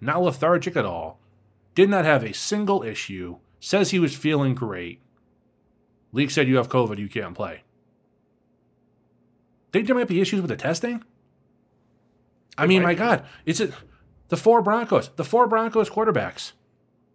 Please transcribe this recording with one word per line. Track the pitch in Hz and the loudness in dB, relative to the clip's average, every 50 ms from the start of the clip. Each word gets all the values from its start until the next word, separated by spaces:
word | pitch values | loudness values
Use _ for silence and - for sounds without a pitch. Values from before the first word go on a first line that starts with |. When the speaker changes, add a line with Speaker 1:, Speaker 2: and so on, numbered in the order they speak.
| 104 | -6
Speaker 1:
not | 127 151 175 180 | -4 -2 0 0
lethargic | 170 135 135 156 165 180 180 - 185 170 | 0 0 0 2 2 2 2 0 -2 -2
at | 156 110 | -2 -2
all, | - 85 82 82 80 - - _ _ _ _ _ _ _ _ _ _ _ | -2 -4 -6 -10 -10 -14 -18 _ _ _ _ _ _ _ _ _ _ _
did | - 190 202 | 4 4 4
not | 202 190 160 | 4 2 4
have | 156 147 131 113 | 4 4 2 2
a | 107 101 | -2 -6
single | - - - 208 208 208 196 196 147 110 | -8 -6 -4 -4 -2 0 0 0 0 -2
issue, | 113 104 - - - 98 92 90 87 87 - _ _ _ _ | -4 -8 -8 -10 -10 -10 -10 -10 -10 -12 -14 _ _ _ _
says | - - - 202 190 - | -6 -2 0 2 2 2
he | 196 180 | 2 2
was | 165 143 135 | 2 0 0
feeling | - - 151 156 143 139 135 123 | -2 -2 0 0 2 0 0 0
great. | 131 123 107 98 90 87 85 85 - _ _ _ _ _ _ _ _ _ _ _ _ _ _ _ _ _ _ _ _ _ _ - | -2 -4 -6 -6 -8 -10 -12 -14 -16 _ _ _ _ _ _ _ _ _ _ _ _ _ _ _ _ _ _ _ _ _ _ -2
League | 131 147 135 - | -2 -2 0 0
said, | 160 143 127 | 0 2 4
"You | 131 | 4
have | 127 117 127 | 2 2 2
covid, | - 127 120 107 104 101 | 0 0 0 0 -2 -6
you | 104 98 | -10 -8
can't | - 113 101 87 87 | -8 -8 -8 -8 -8
play." | - 107 85 80 - - _ _ _ _ _ _ _ _ _ _ _ _ _ _ _ _ _ _ _ _ _ _ _ _ _ _ _ _ _ _ _ _ _ _ _ _ _ _ _ _ _ - | -8 -10 -10 -10 -14 -18 _ _ _ _ _ _ _ _ _ _ _ _ _ _ _ _ _ _ _ _ _ _ _ _ _ _ _ _ _ _ _ _ _ _ _ _ _ _ _ _ _ -2
Think | 202 220 | -2 0
there | 214 254 | 0 0
might | 247 240 - | 0 0 0
be | 180 175 | 0 0
issues | 196 180 - 196 | 0 0 0 -2
with | 180 147 | -2 -4
the | 110 | -6
testing? | - - 143 165 - - 240 240 226 - _ _ _ _ _ _ _ _ _ _ _ _ _ _ _ _ _ _ _ _ _ _ _ _ _ _ _ _ _ - - | -4 -4 -4 -4 -2 -4 -4 -6 -8 -10 _ _ _ _ _ _ _ _ _ _ _ _ _ _ _ _ _ _ _ _ _ _ _ _ _ _ _ _ _ -6 -2
I | 151 | 2
Speaker 2:
There | 170 | 4
Speaker 1:
mean, | 190 190 175 | 4 4 4
Speaker 2:
might | 170 | 2
Speaker 1:
my | 175 | 0
Speaker 2:
be. | 170 | 0
Speaker 1:
God, | 214 240 214 - - - - - - | 2 0 0 0 0 -8 -18 -10 -6
it's | - 165 - | -4 -2 -2
a, | 220 147 - - - - _ _ _ _ _ _ _ _ | -2 -4 -4 -10 -18 -20 _ _ _ _ _ _ _ _
the | 175 | -6
four | - - 220 233 233 185 | 2 4 4 6 6 4
Broncos, | 202 214 233 233 - 196 135 - - - | 2 0 0 0 0 0 0 0 -2 -6
the | - 151 | -8 -6
four | - - 240 247 | 0 2 4 4
Broncos | 220 226 220 226 226 220 226 214 214 | 4 4 2 0 2 2 0 0 0
quarterbacks | - 208 220 220 139 117 98 87 - - - - - _ _ _ _ _ _ _ _ _ _ _ _ | 0 0 0 2 2 0 -2 -4 -8 -10 -14 -14 -16 _ _ _ _ _ _ _ _ _ _ _ _